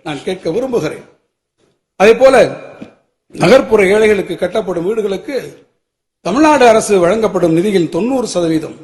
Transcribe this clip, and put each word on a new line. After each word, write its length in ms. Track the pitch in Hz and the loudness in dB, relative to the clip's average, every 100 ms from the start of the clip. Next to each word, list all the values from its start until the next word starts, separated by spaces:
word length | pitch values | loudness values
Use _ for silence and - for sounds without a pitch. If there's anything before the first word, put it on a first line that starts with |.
நான் 200 | 165 139 | -12 -10
கேட்க 280 | 190 185 170 | -8 -8 -6
விரும்புகிறேன். 540 | 185 262 233 151 - - _ _ _ _ _ _ _ _ - | -6 -4 -4 -6 -10 -18 _ _ _ _ _ _ _ _ 0
அதே 180 | 208 | 2
போல, 420 | 226 262 254 - - - - - _ _ _ _ | 6 6 6 2 -2 -16 -20 -20 _ _ _ _
நகர்ப்புற 460 | - 170 262 202 214 185 | -2 2 4 4 0 2
ஏழைகளுக்கு 480 | 214 214 202 - | 2 2 0 -4
கட்டப்படும் 520 | 165 180 220 185 170 175 | -6 -4 -4 -4 -6 -4
வீடுகளுக்கு 480 | 226 202 190 - 254 147 - _ _ _ _ _ _ | -4 -4 -6 -8 -10 -10 -20 _ _ _ _ _ _
தமிழ்நாடு 400 | - 202 214 294 240 | -4 0 2 4 4
அரசு 260 | 220 214 196 | 4 2 0
வழங்கப்படும் 580 | 170 220 208 180 170 160 | 2 0 -2 0 0 0
நிதியில் 360 | 208 185 156 | 0 0 -2
தொண்ணூறு 320 | 170 233 262 220 | -4 -4 -4 -4
சதவீதம், 500 | 180 170 156 143 - | -4 -2 -4 -6 -16